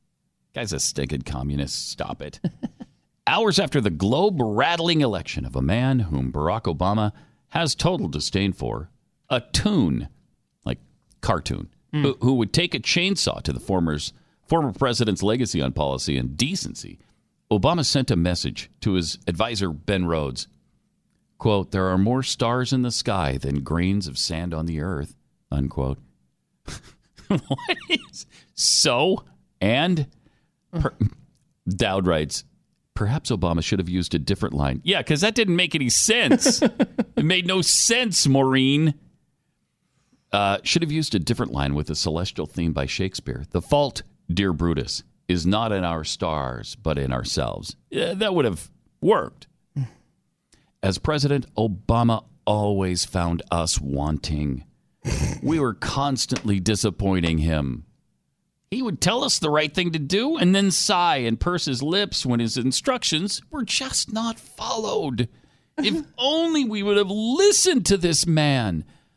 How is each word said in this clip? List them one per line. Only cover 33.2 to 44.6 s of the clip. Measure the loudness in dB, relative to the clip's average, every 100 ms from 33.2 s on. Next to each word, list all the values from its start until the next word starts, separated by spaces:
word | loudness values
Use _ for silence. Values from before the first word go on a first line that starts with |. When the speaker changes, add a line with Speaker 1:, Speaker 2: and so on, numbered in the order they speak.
| -2
Speaker 1:
Obama | -2 0 0
should | 0 -2
have | 0
used | -2 0
a | -2
different | 0 -2 -2
line." | 0 0 0
Yeah, | 0 0
'cause | 0 0
that | 2
didn't | 2 2 2
make | 0
any | 0 0
sense. | 2 2 2 4 4 4 2 2
Speaker 2:
<laughs> | 0 -2 -2 -4 0
Speaker 1:
It | 2
made | 2 2
no | 0
sense, | 2 2 2 2 2 2 4
Maureen. | 4 4 4 4 4 2 0 -6 _ _ _ _ _ _ _ _ _ _ _ _
Uh, | 0 2 0
"Should | 0 0
have | 2
used | 0 0
a | 0
different | 0 -2 -2
line | -2 0
with | -2 -2
the |
celestial | -4 -2 -2 -4 -6 -8
theme | -4 -2
by | -2 -2
Shakespeare. | -4 -4 -6 -8 -10 -6
'The | -6
fault, | 0 0 0 -4 -14 _ -4
dear | 0 0
Brutus, | 2